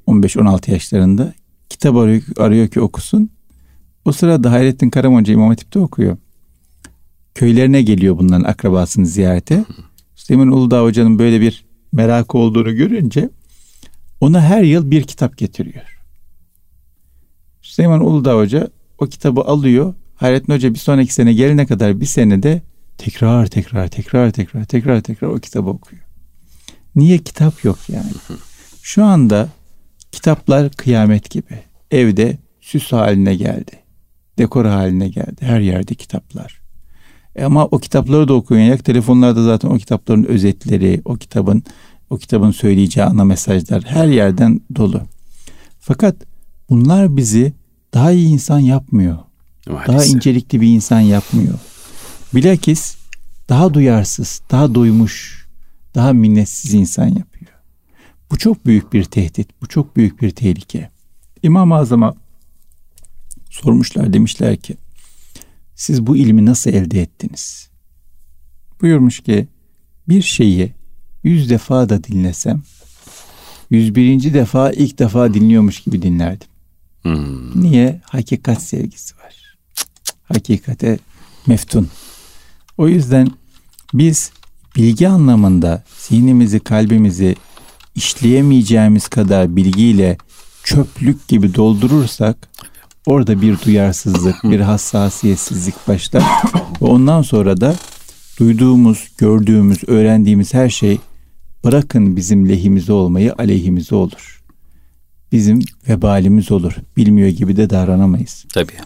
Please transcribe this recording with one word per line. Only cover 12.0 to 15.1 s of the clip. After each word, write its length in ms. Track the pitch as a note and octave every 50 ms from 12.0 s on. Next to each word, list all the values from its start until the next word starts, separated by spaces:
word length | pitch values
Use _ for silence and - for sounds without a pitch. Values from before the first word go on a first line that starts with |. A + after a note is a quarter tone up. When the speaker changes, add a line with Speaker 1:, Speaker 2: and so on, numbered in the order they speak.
| A2+ A2+ A#2 A#2 A2+ - -
Speaker 1:
olduğunu 380 | B2 A#2 A2+ G#2+ A#2 A2+ A2+ A2+
görünce 540 | A2+ D3 G#3+ A#3+ A3 D#3 A2+ - C#3+ F#3 C4 - - _ _ _ - - _ _ _ - - - - - - - -
ona 200 | C3+ C#3+ E3+ F3+
her 220 | D#3 D#3 G3 A3+ F#3+
yıl 280 | D3+ D3+ F3 D#3+ C3+
bir 120 | D3+ D3 B2+
kitap 340 | -